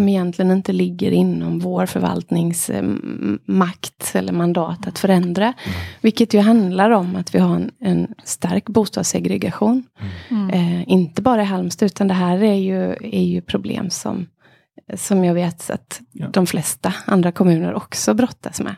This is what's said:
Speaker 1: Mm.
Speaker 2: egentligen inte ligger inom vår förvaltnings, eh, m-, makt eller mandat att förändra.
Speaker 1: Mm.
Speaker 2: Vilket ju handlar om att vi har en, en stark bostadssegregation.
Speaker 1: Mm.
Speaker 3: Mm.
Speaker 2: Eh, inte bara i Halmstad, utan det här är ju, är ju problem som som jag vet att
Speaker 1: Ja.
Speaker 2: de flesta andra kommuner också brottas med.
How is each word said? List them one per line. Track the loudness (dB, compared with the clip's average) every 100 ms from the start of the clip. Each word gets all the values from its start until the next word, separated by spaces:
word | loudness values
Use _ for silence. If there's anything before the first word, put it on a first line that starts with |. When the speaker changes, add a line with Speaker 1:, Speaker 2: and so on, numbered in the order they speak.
Speaker 1:
Mm. | 2
Speaker 2:
egentligen | 2 0 0 2
inte | 2 2
ligger | 0 0 -2 0
inom | 2 2 0 -2 -2
vår | -2 -2 -2
förvaltnings, | 0 -2 -2 -2 0 0 -2 -4
eh, | -2
m-, | -2 -4 -6 -6 -4 -4
makt | -2 0 -2 -4 -14 -10 -4
eller | -4 -2
mandat | 0 0 0 -2 -6 -8
att | -2
förändra. | 4 4 4 0
Speaker 1:
Mm. | 0 -2 -8 -8 -8 0
Speaker 2:
Vilket | 0 2 4
ju | 6
handlar | 6 6 4 2 4
om | 4 2 -4
att | 0
vi | 2
har | 4 2
en, | -2 -4
en | -2 0 -2 -6
stark | -12 -6 -2 -2 0
bostadssegregation. | 0 0 -2 -2 -2 -2 -2 -2 0 2 0 -2 -12 -12 -10 -6
Speaker 1:
Mm. | -4 -2
Speaker 3:
Mm. | 0 0 -2
Speaker 2:
Eh, | 2
inte | 2 2 0
bara | 0 2
i |
Halmstad, | 0 -2 -4 -2 -2
utan | 0 0
det |
här | 2 2 2
är | 2
ju, | 2 0 -2 -2 -6
är | -4 0
ju | 0 0
problem | -2 -4 -4 -6 -6
som | -6 -6 -6 -8 _ _ _ _ -20 -14 -8
som | 0 2
jag | 2
vet | 2 -2 -4 -8
att | -8 -8 -18 -16
Speaker 1:
Ja. | -10 -2
Speaker 2:
de | 0 2
flesta | 0 -4 -4 -4 -4
andra | 0 2 2
kommuner | 2 4 4 0
också | -6 -8 -4 0
brottas | 2 0 -2 -12 -8
med. | -8